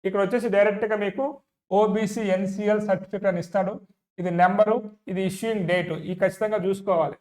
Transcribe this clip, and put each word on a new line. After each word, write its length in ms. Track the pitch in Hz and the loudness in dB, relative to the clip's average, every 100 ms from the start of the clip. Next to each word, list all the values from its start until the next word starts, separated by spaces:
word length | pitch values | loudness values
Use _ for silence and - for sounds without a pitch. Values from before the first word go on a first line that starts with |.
| 196 | -2
ఇక్కడ 160 | 196 | 0
వచ్చేసి 280 | 190 240 220 | 0 0 2
డైరెక్ట్గా 460 | 196 208 202 220 214 | 4 4 2 -2 -2
మీకు 460 | 202 190 269 285 _ _ _ | -2 -2 -4 -6 _ _ _
ఓబీసీ 500 | 190 214 202 208 233 | 2 2 2 -2 -2
ఎన్సీఎల్ 600 | 208 185 196 196 208 208 208 | 0 0 0 -2 0 0 0
సర్టిఫికెట్ 380 | 185 - 202 196 | -2 -2 -2 -2
అని 140 | 175 | -2
ఇస్తాడు. 420 | 170 196 185 - - _ _ - | -2 -2 -2 -6 -16 _ _ -6
ఇది 120 | 175 | -2
నెంబరు, 600 | 170 185 202 208 240 - - - | 4 4 6 4 2 -2 -16 -8
ఇది 140 | 190 | -2
ఇష్యూయింగ్ 460 | 190 190 226 220 170 | -2 -2 -4 -2 0
డేట్, 260 | 180 160 | 0 0
ఈ 220 | 160 - 185 | -6 -6 -2
ఖచ్చితంగా 420 | 190 190 214 214 185 | -2 0 -2 0 -2
చూసుకోవాలి. 520 | 196 196 175 147 139 | -2 0 0 0 -4